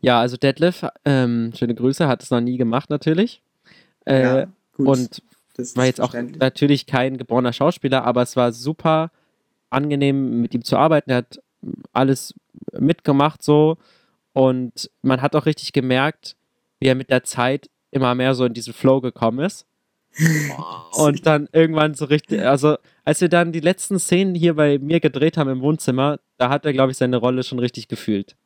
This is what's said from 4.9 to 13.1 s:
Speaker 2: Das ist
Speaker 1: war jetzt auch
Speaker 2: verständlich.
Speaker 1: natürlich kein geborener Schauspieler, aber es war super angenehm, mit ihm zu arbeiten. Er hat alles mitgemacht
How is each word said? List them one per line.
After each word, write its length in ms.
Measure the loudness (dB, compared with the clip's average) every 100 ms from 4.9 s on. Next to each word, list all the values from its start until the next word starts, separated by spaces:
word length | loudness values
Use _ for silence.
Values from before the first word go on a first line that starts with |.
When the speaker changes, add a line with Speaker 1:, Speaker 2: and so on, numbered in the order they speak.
| 2 -2 -10 _ _ _ -14
Speaker 2:
Das 120 | -10
ist 80 | 0
Speaker 1:
war 100 | 0
jetzt 140 | 0
auch 80 | -4
Speaker 2:
verständlich. 300 | -4 -10 -2
Speaker 1:
natürlich 460 | -4 0 2 2 0
kein 300 | -2 -2 -4
geborener 360 | -4 -2 -2
Schauspieler, 500 | 0 -2 0 -2 0
aber 160 | 0 0
es 140 | 0 0
war 160 | -2
super 580 | -2 -8 -4 0 0 -2 _ _ _ _ _ _
angenehm, 720 | -4 -2 0 0 0 -2 -2
mit 100 | -2
ihm 100 | -4
zu 120 | -2 2
arbeiten. 340 | 4 2 0
Er 80 | -4
hat 220 | -4 -16 _ _ -14 -14 -6
alles 400 | 0 2 0 -4 -18 _ -18 -16 -2
mitgemacht 640 | 0 0 0